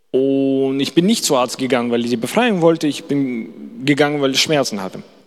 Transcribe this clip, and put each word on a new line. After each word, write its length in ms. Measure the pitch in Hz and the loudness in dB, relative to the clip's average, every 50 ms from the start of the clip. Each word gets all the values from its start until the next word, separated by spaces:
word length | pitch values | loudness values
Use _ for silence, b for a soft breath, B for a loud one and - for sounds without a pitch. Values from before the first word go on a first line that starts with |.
| _ - | _ -2
Und 720 | - 131 135 139 135 135 135 135 135 135 135 135 135 139 | 0 0 2 2 2 2 2 2 2 2 2 0 0 0
ich 120 | 139 - - | -2 0 2
bin 120 | 170 175 | 2 2
nicht 180 | 208 233 - - | 2 2 0 0
zum 140 | - 147 | 0 2
Arzt 200 | 123 127 120 - | 2 0 0 -2
gegangen, 320 | - 135 123 131 120 120 120 | -4 -2 0 0 0 0 0
weil 140 | 117 117 117 | 0 0 0
ich 60 | 120 | 0
die 80 | 123 | -2
Befreiung 420 | 117 117 - - 214 247 240 202 175 | -2 -2 -2 0 2 2 2 2 4
wollte. 260 | 160 165 165 156 160 | 4 4 4 4 0
Ich 200 | 147 135 - - | -4 -4 -4 -4
bin 800 | - 147 143 139 127 123 113 107 - - - - - - - 131 | -2 -2 0 0 -2 -4 -6 -8 -10 -12 -16 -18 -16 -12 -6 0
gegangen, 360 | 143 147 135 147 147 147 147 | 0 2 2 2 0 2 0
weil 100 | 139 135 | -2 0
ich 100 | 131 - | 0 0
Schmerzen 400 | - - 156 143 127 - 110 98 | 0 0 0 0 0 -2 -4 -6
hatte. 200 | 95 92 - - - - - - _ | -8 -8 -10 -12 -18 -18 -20 -20 _